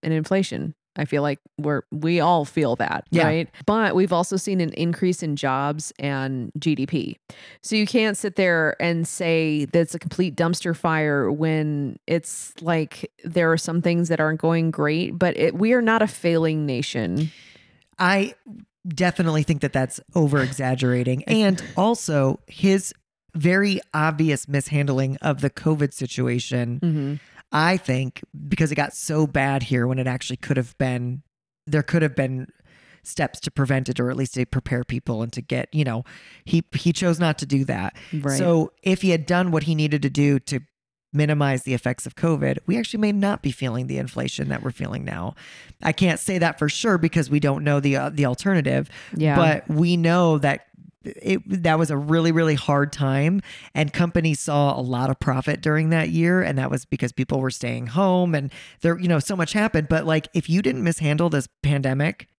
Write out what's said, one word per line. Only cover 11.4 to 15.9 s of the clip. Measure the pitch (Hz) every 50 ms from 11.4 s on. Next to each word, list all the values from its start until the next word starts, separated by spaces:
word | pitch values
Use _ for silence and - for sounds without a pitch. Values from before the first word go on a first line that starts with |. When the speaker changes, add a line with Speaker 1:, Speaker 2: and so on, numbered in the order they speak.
| 160 160 160 156 156 151 151 143 143 131 - - _ -
Speaker 1:
it's | 160 170 165 - - - - - - -
like | 165 165 170 165 156 - - - - - _ _ -
there | 170 165 180 170 160
are | 165 165
some | - - 165 170 165
things | 175 170 170 170 165
that | 170 156
aren't | 156 156 160 156
going | - 165 165 165 165 160
great, | 160 - 147 147 151 160 180 - - 170
but | 185 180 - -
it, | - 170 -
we | 165 196 226 247
are | 254 240
not | 220